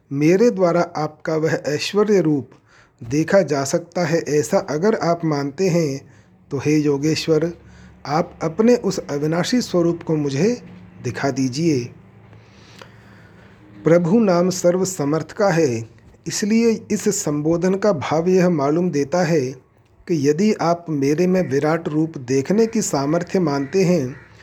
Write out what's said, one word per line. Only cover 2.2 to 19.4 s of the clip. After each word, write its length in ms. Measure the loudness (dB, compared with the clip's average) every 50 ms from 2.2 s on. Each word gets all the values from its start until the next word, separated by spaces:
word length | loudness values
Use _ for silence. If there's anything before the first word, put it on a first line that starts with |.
रूप 280 | 4 2 0 0 -2 -8 -18 _ _ _ _ -20 _ _ _ _ -10 -4
देखा 320 | -2 -2 0 4 4 2
जा 220 | 4 2 0 -2 -2
सकता 420 | -2 -2 -4 -4 -4 -4 -4 -2
है, 140 | 0 0 -2
ऐसा 380 | 0 0 0 0 0 2 0
अगर 380 | -2 0 -2 -4 0 0 0 0
आप 260 | 0 0 -2 -2 0 -2
मानते 420 | -2 -2 -2 -4 -6 -4 -2 0 0
हैं 440 | 2 2 0 -2 -4 -8 -12 -18 -20 -20 _ _ _ _ _ -8
तो 60 | -8
हे 200 | -4 0 0 2
योगेश्वर, 760 | 2 2 0 0 0 0 -2 -2 -2 0 0 2 2 0 -2 -6 -10 -20 -20 -20 -20 -20 -20 -20 -14 -8
आप 340 | -2 -2 -2 -2 -2 -6 -6 -6
अपने 320 | -6 -2 2 4 4 4
उस 240 | 4 2 -4 -4 -4
अविनाशी 600 | -6 -6 -4 -4 -2 -2 0 -2 -2 0 0 -2
स्वरूप 420 | -2 0 0 0 2 0 -2 -2 -4
को 120 | -4 -2
मुझे 460 | -2 -2 -2 -2 0 0 0 0 -4 -8 -20 -20 -20 -20 -20 -20 -10 -10
दिखा 260 | -8 -6 -2 -4 -2
दीजिए। 540 | 0 0 -2 -2 -2 0 0 0 0 0 -2 -6 -14 -20 -20 -20 -20 -20 -20 -20 -20 -20 -20 -20 -20 -20 -20 -20 -20 -20 -20 -20 -20 -20 -20 -20 -20 -20 -20 -20 -20 -20 -20 -20 -20 -20 -20 -20 -20 -4 2
प्रभु 360 | 4 4 4 4 4 2 2
नाम 300 | 4 4 2 2 2 0
सर्व 360 | -2 0 0 0 2 2 -2
समर्थ 460 | -4 -4 -4 -2 -2 -2 -4 -4 -8
का 180 | -4 0 0 2
है, 400 | 2 2 2 2 0 -4 -6 -10 -18 -20 -20 -20 -20 _ -12
इसलिए 580 | -10 -6 -4 -2 0 2 2 4 2 0 0 -4 -6
इस 180 | -6 -2 0 -2
संबोधन 640 | -2 0 -2 -2 -2 -2 0 0 0 0 0 0 0
का 180 | 2 0 0 0
भाव 340 | 0 -2 -2 -2 0 2
यह 220 | 2 2 4 4 2
मालूम 420 | 2 2 0 0 0 0 0 0
देता 320 | 0 -2 -2 0 0 0 0
है 280 | 2 0 0